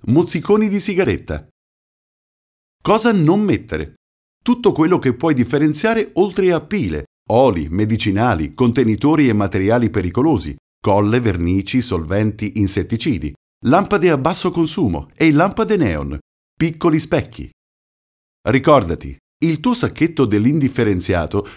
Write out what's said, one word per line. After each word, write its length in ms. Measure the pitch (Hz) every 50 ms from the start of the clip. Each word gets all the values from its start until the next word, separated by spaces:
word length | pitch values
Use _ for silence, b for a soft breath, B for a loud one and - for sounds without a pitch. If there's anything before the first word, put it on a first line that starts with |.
| -
mozziconi 640 | 104 120 156 175 - - 147 - - 202 214 214 208
di 120 | 196 202
sigaretta. 680 | - - 196 175 185 131 90 82 - - 78 73 - - _ _ _ _ _ _ _ _ _ _ _ _ _ _ _ _ _ _ _ _ _ _ _ _ _ _ -
Cosa 300 | 160 202 220 214 240 226
non 300 | 190 151 147 180 208 214
mettere? 520 | 196 131 95 - - 78 76 76 71 - _ _ _ _ _ _ _ _ _ _
Tutto 300 | 240 247 240 - 196 -
quello 260 | - 160 160 180 156
che 160 | - 131 117
puoi 200 | 123 - 165 147
differenziare 760 | 123 120 123 143 143 151 156 147 151 - 220 226 226 - - -
oltre 360 | 165 196 202 175 - 190 180
a 100 | 175 156
pile, 440 | 156 - 220 202 131 82 78 73 71 - _ _ _ -
oli, 380 | 104 120 135 127 98 85 76 76
medicinali, 880 | 82 98 107 107 113 110 - 107 95 104 117 127 104 82 78 71 -
contenitori 760 | - 127 120 117 139 127 113 107 - - 147 160 160 143 123
e 60 | 107
materiali 560 | 104 101 98 - 98 95 101 113 123 117 104
pericolosi, 680 | 82 104 90 87 85 117 135 165 147 95 87 78 73 - _ _ _ _ -
colle, 380 | 110 98 101 104 104 110 127
vernici, 600 | 120 110 90 85 85 87 92 98 95 - - 127 117
solventi, 680 | - 95 85 80 78 92 104 110 107 101 - 107 104 -
insetticidi, 760 | 113 101 92 - 101 87 - 120 113 - 170 120 80 73 71 - - _ _ _ _ -
lampade 440 | 113 143 190 196 - 208 202 180 180
a 80 | 156 135
basso 320 | 131 160 160 - - 180
consumo 600 | 175 170 165 156 - 214 165 101 85 71 73 - _
e 160 | - 160 165
lampade 460 | 147 147 175 202 - - 220 196 214
neon, 420 | 196 151 98 80 76 71 69 69 73 - _ _ _ _ _ _
piccoli 420 | - 160 165 160 - - 170 156 160
specchi. 520 | - - 185 147 - - - - 69 - - _ _ _ _ _ _ _ _ _ _ _ _ _ _ _ _ _ - -
Ricordati, 680 | 113 131 139 160 151 135 98 82 80 - - 71 69 - _ _ _ _ 156
il 180 | 165 160 151
tuo 140 | - 254 240
sacchetto 500 | - - - - - 160 165 165 - 135
dell'indifferenziato 1200 | 107 104 104 107 131 147 165 139 123 - - 117 104 98 90 87 - 95 85 80 76 - 101 98 B B